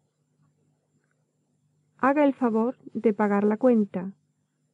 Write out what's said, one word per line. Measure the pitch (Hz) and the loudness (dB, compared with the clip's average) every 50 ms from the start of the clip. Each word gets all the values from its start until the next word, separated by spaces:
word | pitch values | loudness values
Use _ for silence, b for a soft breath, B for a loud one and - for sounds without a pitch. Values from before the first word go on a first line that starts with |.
| _ _ _ _ _ _ _ _ _ _ _ _ _ _ _ _ _ _ _ _ _ _ _ _ _ _ _ _ _ _ _ _ _ _ _ _ _ _ _ | _ _ _ _ _ _ _ _ _ _ _ _ _ _ _ _ _ _ _ _ _ _ _ _ _ _ _ _ _ _ _ _ _ _ _ _ _ _ _
Haga | _ - 262 277 302 294 | _ -2 -2 0 2 2
el | 285 | 0
favor | 262 - 262 233 214 220 220 247 - - _ - | 0 0 -2 -2 0 -2 -2 -4 -6 -10 _ -14
de | - 220 - 233 208 | -10 -2 -2 0 0
pagar | - 214 202 202 202 202 | 0 0 0 0 0 0
la | 208 214 220 | 0 0 0
cuenta. | - 254 240 220 208 196 - 185 180 196 196 _ _ _ _ _ _ _ _ _ _ _ | 2 2 2 2 2 -2 -4 -8 -10 -10 -14 _ _ _ _ _ _ _ _ _ _ _